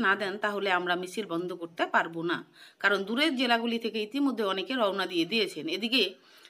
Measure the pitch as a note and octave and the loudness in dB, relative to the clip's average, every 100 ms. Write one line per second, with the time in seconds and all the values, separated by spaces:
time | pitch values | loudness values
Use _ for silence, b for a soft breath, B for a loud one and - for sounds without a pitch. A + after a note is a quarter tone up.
0 | G3+ G3+ G3 G#3 G#3 G3+ G3 F#3 F3+ F3+ | 2 2 0 -2 -2 0 2 2 2 0
1 | F3+ - F#3+ E3+ F3+ F3+ E3 - D#4 A3 | -2 -6 -4 -4 -4 -8 -10 -4 0 2
2 | E3+ E3 E3+ D3+ - B B B G3 G3 | 0 -4 -2 -4 -6 B B B 2 2
3 | G3 A#3 D#4+ B3+ B3 A#3 A#3 A#3 A#3 A3 | 0 2 2 2 2 2 2 -2 -2 -4
4 | G#3+ C#4 C#4 A3+ G3+ F#3+ F#3 C4 G3+ G3 | -4 0 0 2 0 0 -2 0 0 2
5 | F3+ F3 E3 A3+ F#3+ D#3 D#3 F#3+ A3 B3 | 0 0 0 2 0 -2 -4 -4 0 0
6 | F#3+ - B B B | 0 -4 B B B